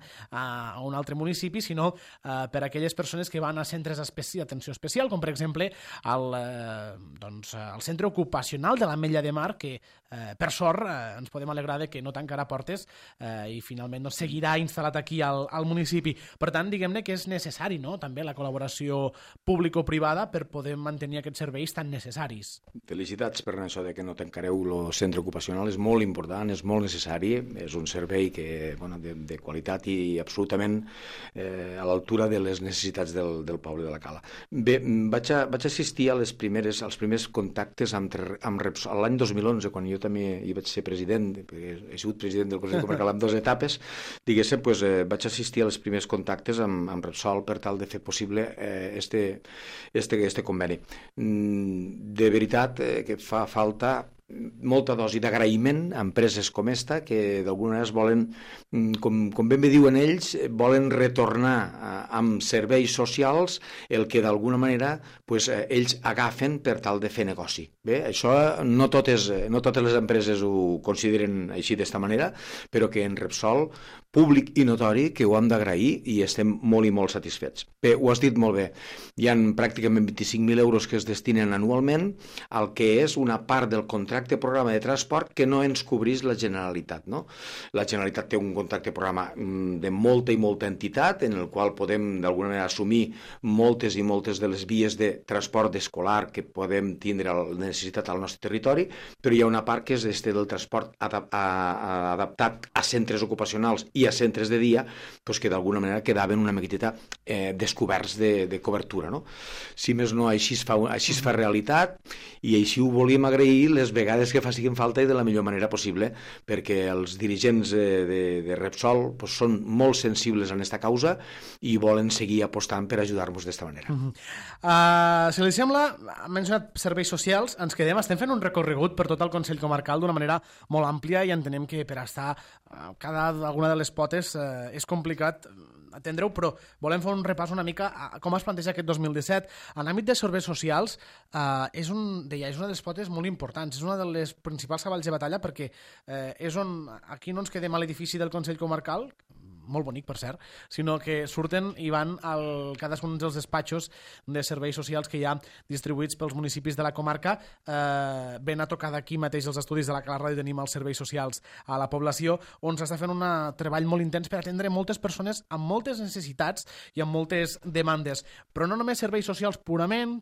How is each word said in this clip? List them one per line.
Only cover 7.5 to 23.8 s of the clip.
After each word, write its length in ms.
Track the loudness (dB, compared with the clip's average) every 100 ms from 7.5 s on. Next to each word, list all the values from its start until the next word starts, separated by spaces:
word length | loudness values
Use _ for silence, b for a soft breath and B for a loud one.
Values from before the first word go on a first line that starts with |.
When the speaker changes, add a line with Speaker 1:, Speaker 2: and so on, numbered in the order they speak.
| -12
Speaker 1:
eh, 120 | -12 -10
el 60 |
centre 260 | -8 -2 -2
ocupacional 720 | 0 -2 -2 -4 -2 0 2
de 80 | 2
l'Ametlla 340 | 0 0 0
de 100 | 0
Mar, 260 | -2 -4 -6
que, 160 | -10 -12 b b _
eh, 240 | -14 -12 -6
per 140 | -6
sort, 340 | 0 2 2 -2
eh, 300 | -6 -8 -12
ens 120 | -12
podem 200 | -10 -6
alegrar 300 | -6 -4 -6
de 100 | -6
que 120 | -8
no 120 | -10
tancarà 340 | -10 -8 -6 -6
portes, 400 | -6 -6 -8 -10 B B B
eh, 320 | -10 -8 -8 -10
i 40 |
finalment, 420 | -10 -10 -8 -8
doncs, 180 | -8 -6
seguirà 360 | -6 -2 0 2
instal·lat 380 | 0 -4 -4 -4
aquí 260 | -6 -2
al, 260 | 0 0 -4
al 140 | -4 -2
municipi. 500 | 0 0 0 0 -4 B B
Per 140 | -2
tant, 180 | -2 -2
diguem-ne 340 | -2 -2 -4
que 100 | -4
és 140 | -6 -4
necessari, 520 | -6 -6 -6 -6 -4
no?, 180 | -6 -8
també 220 | -8 -8
la 120 | -8 -6
col·laboració 760 | -6 -4 -6 -6 -2 0 -2 B B B
público-privada 840 | 0 2 2 0 0 0 2 0 -2
per 160 | -4 -6
poder 240 | -10 -8 -6
mantenir 420 | -6 -6 -6 -8
aquests 220 | -8 -8
serveis 300 | -8 -6 -6
tan 180 | -6 -6
necessaris. 680 | -8 -8 -8 -8 -8 -14 -18 _ -20 -10
Speaker 2:
Felicitats 560 | -8 -6 -4 -4 -4 -6
per 100 | -6
això 220 | -6 -6